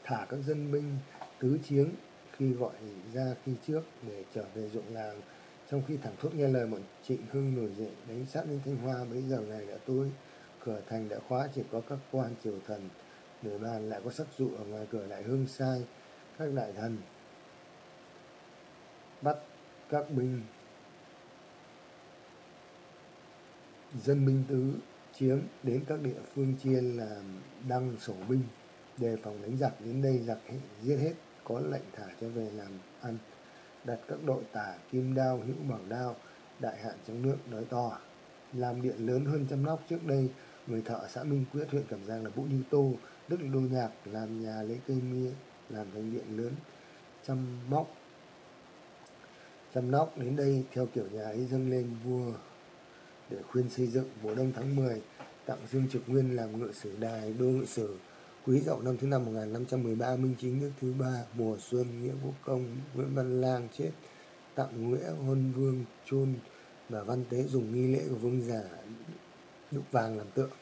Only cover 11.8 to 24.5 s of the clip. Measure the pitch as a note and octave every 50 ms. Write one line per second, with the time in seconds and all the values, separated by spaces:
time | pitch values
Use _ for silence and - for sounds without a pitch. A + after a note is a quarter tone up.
11.8 | A#2 - C#3+ C#3 C3+ - - C3 B2 A#2 A#2 A2+ - A2 G2+ F#2+ - - G#2+ G#2
12.8 | G2 F#2 E2 - - - - - - - - - - G#2+ G2+ G2+ A2 A#2 A#2 A2
13.8 | G#2+ G#2+ G#2+ G2+ F#2+ A#2+ - - D#3 C3+ - - C3 A#2+ - G#2+ G#2+ G2+ G#2+ G#2+
14.8 | G#2+ G#2 A#2 G#2+ G2+ G2 G#2 G2 G2+ A2+ C3 C3+ C3 C3+ - - C3+ C3 B2+ B2
15.8 | A#2+ - - - - - - - - - - - D#3 D3 C3+ C3 A2 G#2 F#2+ G2+
16.8 | A2 A#2 A2+ G#2+ F#2+ - - - - - - - - - - - - - - -
17.8 | - - - - - - - - - - - - - - - - - - - -
18.8 | - - - - - - - - C3+ C#3+ D3+ - - - - - - - - -
19.8 | - - D3 D3 D3 - D#3 B2+ B2 B2+ B2+ A#2+ A2 G#2+ - - - - - -
20.8 | - - - - - - - - - - - - - - - - - - - -
21.8 | - - - - - - - - - - - - - - - - - - - -
22.8 | - - - - - - - - - - - - - - - - - - - -
23.8 | - - C#3 A#2+ G#2+ C3+ C#3+ C#3+ C3+ C3+ C3+ C3+ C3 C3